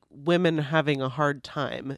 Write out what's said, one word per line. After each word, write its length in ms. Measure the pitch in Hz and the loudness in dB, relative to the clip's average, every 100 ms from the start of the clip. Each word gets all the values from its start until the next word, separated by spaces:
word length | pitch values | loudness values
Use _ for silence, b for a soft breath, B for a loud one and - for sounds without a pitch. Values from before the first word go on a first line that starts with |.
| _ | _
women 480 | - 143 175 175 160 | -8 2 4 4 2
having 420 | 143 160 147 139 | 0 0 2 0
a 80 | 131 | -2
hard 340 | 131 147 143 | 0 0 0
time 520 | - 156 131 123 135 | -6 -6 -4 -6 -8